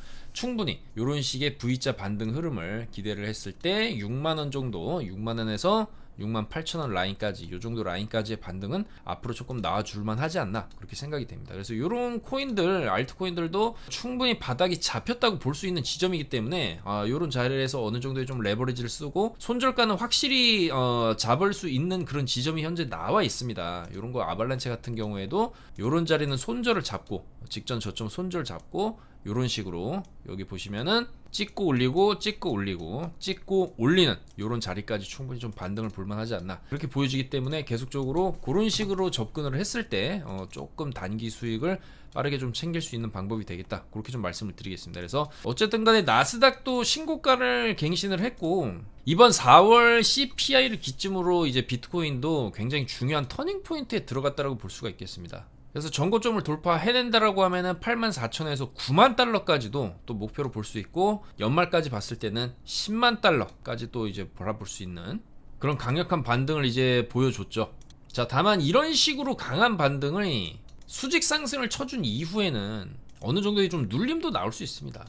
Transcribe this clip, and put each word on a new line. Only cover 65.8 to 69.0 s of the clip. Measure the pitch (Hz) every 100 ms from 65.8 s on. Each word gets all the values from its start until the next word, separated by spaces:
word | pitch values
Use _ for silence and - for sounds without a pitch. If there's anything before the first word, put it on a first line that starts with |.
| 120 143 175 170
반등을 | 117 120 135 156 135
이제 | 120 127 123 117
보여줬죠. | 123 131 107 92 110 107 - - - -
자, | - 117
다만 | 131 196 208
이런 | 143 220 311
식으로 | 302